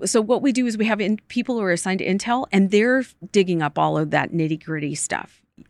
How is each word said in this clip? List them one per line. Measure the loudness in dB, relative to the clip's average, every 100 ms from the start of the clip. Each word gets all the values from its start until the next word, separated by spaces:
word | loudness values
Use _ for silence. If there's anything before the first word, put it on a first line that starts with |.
so | 0 0
what | 2 2
we | 2
do | 0 0
is | 0
we |
have | -2 0
in-, | -2 -2 -4
people | -4 0
who | 0
are | 2
assigned | 0 0 -2
to | 0
intel, | -2 0 -2 0
and | 2 4
they're | 4 4 2 -2 -10 -2
digging | 0 2 0
up | -2 0
all | 0 0
of | 0
that | -2 -2
nitty-gritty | -2 -2 -4 -6 -8 -6 -6
stuff. | -6 -8 -10 _ _ _